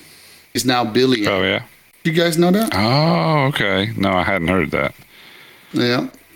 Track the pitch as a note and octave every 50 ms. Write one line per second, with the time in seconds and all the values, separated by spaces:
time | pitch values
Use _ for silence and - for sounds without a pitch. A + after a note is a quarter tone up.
0 | - - - - - - - - - _ - A#2+ A2+ B2+ B2+ B2 A#2+ A2+ G#2+ B2
1 | B2+ C3 B2+ A2+ G#2 G2+ G2+ F#2 F#2 F#2+ G2 G#2+ - - - - _ _ _ _
2 | - E3 D#3 E3+ E3+ E3+ E3 E3 F3 F3+ F#3 G#3 A3+ - - F#2 G#2 A2+ B2+ C#3+
3 | D#3 E3 F3 E3+ E3 D#3+ D#3 D3+ C3+ C3+ D3 - A#2+ G2+ F#2+ F#2 G2 A2 A2+ G#2
4 | F#2+ G2 F#2+ F2+ E2+ - G2 F#2+ E2 D#2+ F#2 F#2+ D#2+ C#2 - D2 C#2 C#2 - -
5 | - _ - - - - - - - - - - - - - - B2 A#2+ B2 C3
6 | - - - - - _ -